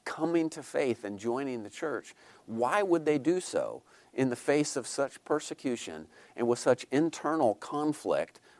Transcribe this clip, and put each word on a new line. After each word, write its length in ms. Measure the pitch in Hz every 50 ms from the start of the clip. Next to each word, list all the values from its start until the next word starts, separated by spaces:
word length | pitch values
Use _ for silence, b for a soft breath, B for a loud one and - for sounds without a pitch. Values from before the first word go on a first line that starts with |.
| B
coming 460 | - - - 156 170 170 170 160 156
to 140 | - 160 135
faith 400 | - - 143 147 127 113 - -
and 120 | 101 104
joining 460 | 98 104 117 117 135 139 135 127 113
the 80 | 104 101
church. 420 | - - 165 151 127 101 - - - b b b b b b
Why 360 | b 110 113 120 127 175 208
would 220 | 202 190 170 165 151
they 140 | 156 151 143
do 200 | 120 156 180 185
so 440 | - - - 80 64 55 57 64 - b b b b b
in 180 | b - 131 127
the 60 | 120
face 380 | - - - 143 151 147 - -
of 120 | 139 113
such 380 | - - - 139 131 - - -
persecution 840 | - 151 151 - - 156 - - 135 120 113 - - 80 78 78 - b b b b b
and 120 | b 120 117
with 100 | 120 -
such 260 | - 143 123 - - -
internal 640 | 131 143 165 165 - - - 147 160 160 143 113 101
conflict 840 | - - - 147 147 151 151 147 - - 98 76 71 80 - - - b b b b